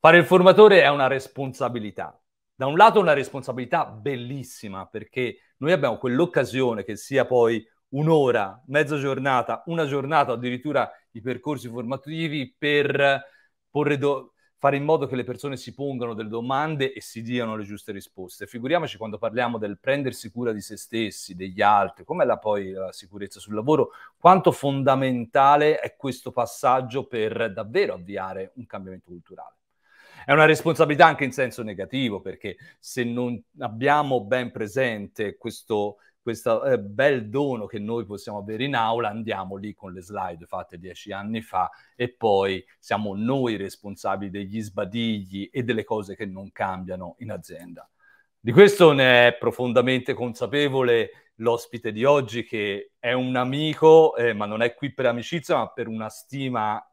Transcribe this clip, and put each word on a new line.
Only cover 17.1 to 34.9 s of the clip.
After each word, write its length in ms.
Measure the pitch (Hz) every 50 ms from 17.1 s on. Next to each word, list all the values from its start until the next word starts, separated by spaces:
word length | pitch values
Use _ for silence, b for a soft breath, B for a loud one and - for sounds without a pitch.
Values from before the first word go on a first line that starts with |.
| - 117
diano 360 | 113 117 123 123 120 110 110
le 80 | 110 104
giuste 260 | 98 104 101 - -
risposte. 560 | 104 98 95 - _ - 92 90 - - 104
Figuriamoci 500 | 95 - 123 117 131 160 175 160 143 -
quando 220 | - 110 110 101 104
parliamo 400 | 113 113 104 120 123 120 120 113
del 220 | 104 104 101 -
prendersi 500 | _ - 135 143 143 131 117 - - 113
cura 220 | - 120 123 117 110
di 80 | 104
se 160 | 95 - 107
stessi, 580 | 104 - - - 113 113 101 - - - - 95
degli 260 | 87 95 98 92 98
altri, 440 | 104 101 107 104 98 95 - _ 95
com'è 200 | _ 151 180 156
la, 140 | 127 113 -
poi 320 | - 110 104 104 98 95
la 220 | 95 95 95 92 -
sicurezza 480 | - - 90 95 104 101 95 - 101
sul 140 | - - 104
lavoro, 360 | 107 110 131 156 139 120 B B B B B B
quanto 360 | _ _ 175 185 190 - 180 139
fondamentale 1300 | - - 143 139 139 135 135 135 131 135 131 127 123 117 113 _ 143 135 139 147 147 151 151 151 -
è 160 | - - -
questo 340 | _ - 139 120 - - 127
passaggio 800 | 120 - 120 113 - - - 131 127 127 127 120 113 135 120 -
per 440 | - 113 107 110 - 110 113 110 95
davvero 420 | 101 110 104 117 185 202 - 90
avviare 580 | 95 87 90 98 95 92 95 95 95 95 95 _
un 120 | 131 117
cambiamento 440 | _ - 104 95 95 92 92 _ _
culturale. 460 | 90 87 82 _ 95 82 76 - _ _ _ _ _ B B B B B B B B B B
È 60 | B 139
una 120 | 151 156
responsabilità 640 | 156 156 151 - 165 160 131 165 147 147 139 170
anche 180 | 165 151 - 147
in 80 | 131 123
senso 320 | - 135 123 - - 123
negativo, 560 | 107 101 87 - - - 135 135 120 101 95
perché 360 | - 95 90 - _ 104 - B B B B B
se 240 | _ - - - 123
non 400 | 117 120 123 123 123 120 110 - _ _ -
abbiamo 600 | 135 117 107 113 127 139 143 147 147 139 131 123 104
ben 300 | 101 127 127 123 120 -
presente 840 | - 110 104 - 135 131 123